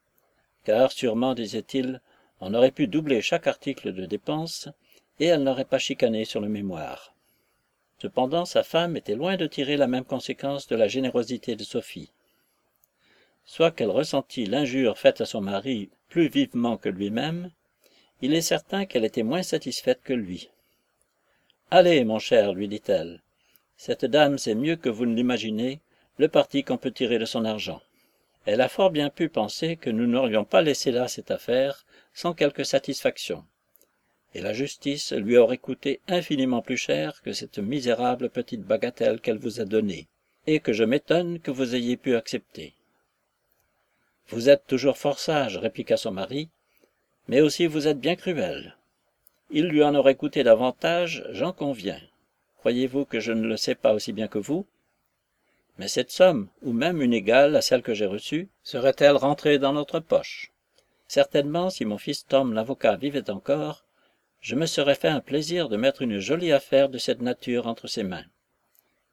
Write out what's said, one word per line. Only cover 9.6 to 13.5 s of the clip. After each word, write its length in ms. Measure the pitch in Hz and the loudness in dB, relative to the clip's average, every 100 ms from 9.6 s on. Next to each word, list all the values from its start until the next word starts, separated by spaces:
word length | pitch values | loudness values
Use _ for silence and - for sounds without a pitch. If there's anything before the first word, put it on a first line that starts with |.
| 135 143 | -2 2
la 100 | 127 | 2
même 160 | 127 | 0
conséquence 640 | 131 127 - 127 139 139 - | -4 -6 -6 -8 -6 -6 -4
de 80 | 113 | 2
la 120 | 107 | 2
générosité 680 | 127 127 123 113 120 - 113 | 2 -2 -2 -4 -6 -8 -8
de 80 | |
Sophie. 480 | 104 120 - 87 78 _ _ _ _ _ _ _ _ _ _ _ _ _ | -8 -8 -8 -12 -18 _ _ _ _ _ _ _ _ _ _ _ _ _
Soit 260 | _ | _